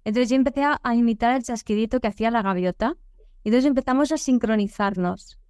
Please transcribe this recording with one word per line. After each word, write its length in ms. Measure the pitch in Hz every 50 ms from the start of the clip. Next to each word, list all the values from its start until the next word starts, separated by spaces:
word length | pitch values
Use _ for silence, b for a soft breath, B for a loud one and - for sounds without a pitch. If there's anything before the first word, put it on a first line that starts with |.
| _
Entonces 260 | 214 214 247 254 214
yo 60 | 254
empecé 260 | 269 254 269 247 277 285
a, 160 | 294 294 -
a 120 | - 247 233
imitar 420 | 240 240 233 226 - 233 240 254
el 60 | 269
chasquidito 580 | 233 - 233 220 - - 208 214 226 220 - 254
que 80 | - 214
hacía 220 | - - 220 226
la 120 | 233 233
gaviota. 540 | 202 196 190 180 180 180 - - 214 254 339 - - - _ - - - - - -
Y 60 | 208
entonces 160 | 226 254 262 294
empezamos 420 | 262 262 - 262 254 269 294 285
a 60 | 311 294
sincronizarnos. 1200 | - 269 254 233 233 214 220 214 202 202 - - 208 196 196 185 180 180 190 - - - - - _ _